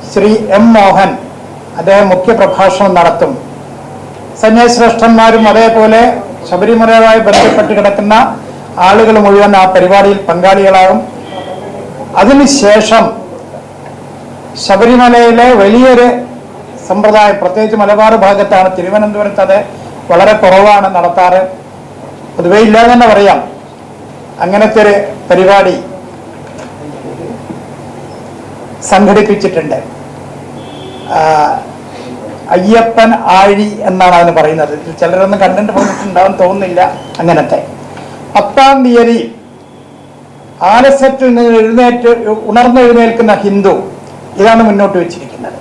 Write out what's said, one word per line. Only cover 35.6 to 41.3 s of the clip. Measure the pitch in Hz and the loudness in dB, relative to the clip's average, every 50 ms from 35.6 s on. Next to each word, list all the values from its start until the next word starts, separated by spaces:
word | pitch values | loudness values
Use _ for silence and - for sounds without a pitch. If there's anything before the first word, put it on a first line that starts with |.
| 214 208 - | -4 -2 -2
പോയിട്ടുണ്ടാവും | 196 202 202 - - - 202 180 180 185 196 196 - | -2 -4 -4 -6 -8 -10 -4 -2 0 0 0 0 0
തോന്നുന്നില്ല. | 190 175 196 202 196 180 175 175 185 185 - - - - - - | 0 0 0 -2 -6 -4 0 0 0 0 -2 -8 -14 -16 -10 -4
അങ്ങനത്തെ | 165 170 165 156 139 - - - - - - - - - - - - - - - - - - | -2 0 0 0 0 -2 -4 -6 -6 -8 -14 -18 -18 -18 -18 -18 -18 -18 -18 -20 -20 -6 -4
പത്താം | - - - - 277 269 269 277 269 254 | -4 -4 -2 0 2 4 4 4 2 2
തീയതി | 247 240 233 233 233 233 214 160 - - - - - - - - - - - - - - - - - - - - - - - - - - - 170 185 208 | 2 2 2 2 2 0 -2 -4 -8 -12 -18 -20 -20 -20 -20 -20 -20 -20 -20 -20 -20 -20 -20 -20 -20 -20 -20 -20 -20 -20 -20 -20 -20 -10 -4 0 2 2
ആലസ്യത്തിൽ | 233 254 277 277 277 269 269 254 262 262 254 | 4 4 4 2 4 2 0 0 0 0 0